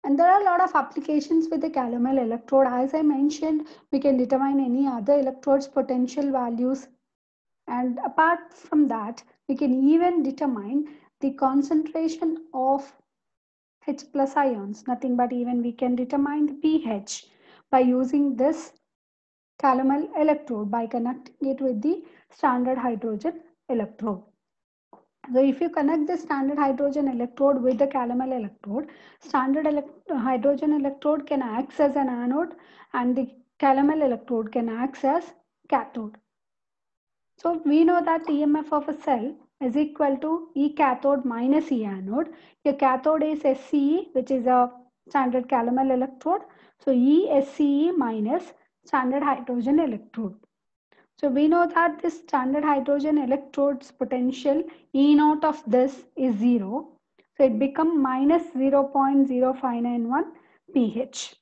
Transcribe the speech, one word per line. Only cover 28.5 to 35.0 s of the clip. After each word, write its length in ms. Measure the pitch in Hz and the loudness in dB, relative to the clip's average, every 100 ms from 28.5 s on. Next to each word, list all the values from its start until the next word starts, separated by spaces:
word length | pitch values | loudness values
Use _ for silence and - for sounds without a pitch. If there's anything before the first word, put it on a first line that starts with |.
| - 202 220 311 - - _ | -12 -8 -8 -8 -16 -20 _
standard 460 | - 269 262 277 302 | -4 -2 0 0 0
elec-, 520 | 294 277 - - 285 | -2 -6 -18 -6 -4
hydrogen 540 | 240 254 277 285 302 | 0 2 2 2 0
electrode 540 | 302 277 277 294 302 294 | 0 -2 -2 -2 -2 -2
can 140 | 285 | -4
act 380 | 247 220 269 - | -2 -6 -6 0
as 160 | 285 | 0
an 140 | 277 269 | 2 -2
anode 480 | 240 247 277 339 - - - - | -2 -2 -2 -4 -8 -20 -20 -10
and 240 | 262 247 247 | -4 -2 -2
the 120 | 254 - _ _ | -4 -10 _ _
calomel 440 | 277 269 285 311 | 2 4 2 2
electrode 460 | 277 233 - 233 220 | 0 -2 -4 -4 -2
can 160 | - 226 | -4 -4
act 360 | 226 262 - | -4 -8 -2